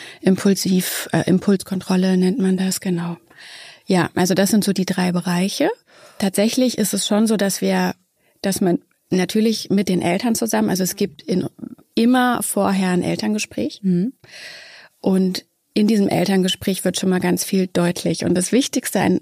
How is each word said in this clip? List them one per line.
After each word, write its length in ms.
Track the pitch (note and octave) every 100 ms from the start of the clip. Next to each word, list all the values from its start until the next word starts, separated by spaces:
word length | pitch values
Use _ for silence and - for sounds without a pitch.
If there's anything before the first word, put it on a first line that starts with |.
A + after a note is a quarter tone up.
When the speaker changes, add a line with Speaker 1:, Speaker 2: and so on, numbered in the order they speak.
| - -
Speaker 1:
Impulsiv-, 880 | - F#3+ G3+ F#3+ F#3 F#3 - - -
äh, 120 | D#3+ -
Impulskontrolle 880 | F#3 - G3 - F#3 - F#3 F#3 F#3
nennt 220 | F3+ G3+
man 180 | F#3+ F#3
das, 240 | F#3+ F3+
genau. 360 | G3 F3 E3+ E3+ _ - - - - - -
Ja, 240 | F#3 E3
also 200 | - F3+
das 160 | F#3 G3
sind 140 | A3
so 80 | G3
die 140 | G3 F#3
drei 260 | - F3+
Bereiche. 580 | F3 F3+ F3 F#3+ - D#4 A#4+ _ - - -
Tatsächlich 600 | G3 F#3+ G#3+ B3+ B3+ -
ist 160 | G#3+
es 120 | G3+ -
schon 200 | G#3 A3
so, 100 | G#3+
dass 240 | G3 -
wir, 340 | F#3+ F#3 F#3 - _ _ _ _
dass 180 | G3+ F#3+
man 180 | F#3 E3+ _ _ -
natürlich 600 | F3+ F3+ A3 A3 G#3+ -
mit 180 | G3 G#3
den 140 | F#3
Eltern 320 | - F#3 B3
zusammen, 340 | A3+ A3+ A3 G#3+
also 120 | F3+
es 140 | F#3 -
gibt 260 | G3+ -
in, 240 | D#4 F#3 - - - - _
immer 480 | - A#3 B3+ B3 A#3+
vorher 480 | G#3+ - G3 F#3+ F#3
ein 120 | F3+
Elterngespräch. 800 | - E3+ G#3+ G#3+ - - B3+ -
Speaker 2:
Mhm. 300 | F#3+ F3 G#3+ - - - - - - - - _
Speaker 1:
Und 440 | - F#3+ F#3 F#3 - _ _
in 120 | - G#3
diesem 220 | A3 G3
Elterngespräch 760 | E3+ F3+ F#3+ F3+ - - F#3
wird 140 | F#3 F3+
schon 100 | F#3+
mal 120 | F#3
ganz 240 | F3 F3
viel 240 | - F#3+ F3+
deutlich. 560 | - F3 F3 F3 E3
Und 100 | -
das 160 | F3 F#3
Wichtigste, 480 | A#3 C#4 C4 - G#3
ein, 220 | F#3 F#3